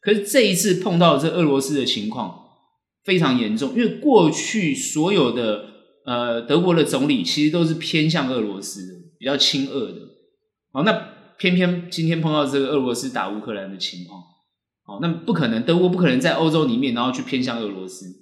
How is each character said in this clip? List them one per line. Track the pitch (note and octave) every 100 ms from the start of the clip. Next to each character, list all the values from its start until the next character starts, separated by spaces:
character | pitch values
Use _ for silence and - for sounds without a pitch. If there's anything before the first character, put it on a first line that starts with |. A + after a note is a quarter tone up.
可 | -
是 | G#3+
这 | - C#4
一 | G#3+
次 | F3 G#3+ F3
碰 | G#3+ E3+
到 | E3+ C3+
这 | D#3+
俄 | F3
罗 | D#3 C#3
斯 | C3+
的 | D3
情 | A#2+ - G#2
况 | A#2 G2+ F2 - _ _ _ _ _
非 | - F#3
常 | D3+ B2
严 | A2
重， | A3 C#3 -
因 |
为 | A3+ -
过 | D4+ A#3 D#3+
去 | - - G#3+ E3+
所 | C3+ - D3+ E3
有 | G3+ B2+
的， | A#2 A2+ G#2 - - _ _
呃， | - A#2+ A#2+ A#2
德 | A#2 D3+
国 | F3+
的 | E3+
总 | D3 C#3 D3
理 | C3
其 | F2 -
实 | D3+
都 | E3+
是 | E3
偏 | D#3+ - E3 D#3
向 | D#3+ C3
俄 | B2+
罗 | G#2+ G2
斯 | G2+ G2+ F#2
的， | F2 - _
比 |
较 | A#2+ C#3+
亲 | - C#3 C3+
俄 | C3 A2+
的。 | - - _ _ _ _ _ _
好， | C3
那 | F#3 G#3 - - - _
偏 | F#3
偏 | F3+ F3+ F3 E3+
今 | -
天 | D#3+ E3
碰 | D#3
到 | D3+
这 | C#3+ C#3
个 | C3+
俄 | C#3+
罗 | B2+
斯 | A#2 C3+
打 | A#2+ F#2+
乌 | G#2
克 | A#2
兰 | G#2 G2
的 | G2
情 | - F2+
况， | F2 F#2+ E2+ _ _ _ _ _
好， | - G2+
那 | E3+
不 | E3 -
可 | E3+ B2+
能， | A2+
德 | B2 E3+
国 | F3+
不 | F3+
可 | E3+
能 | B2+
在 | B2+
欧 | D3 D#3+
洲 | D#3+
里 | D3 A#2
面 | C3+
然 | A#2+
后 | B2+
去 | B2+
偏 | B2 C3+
向 | B2 A#2
俄 | G#2+
罗 | F#2+ F#2
斯 | - F#2+ -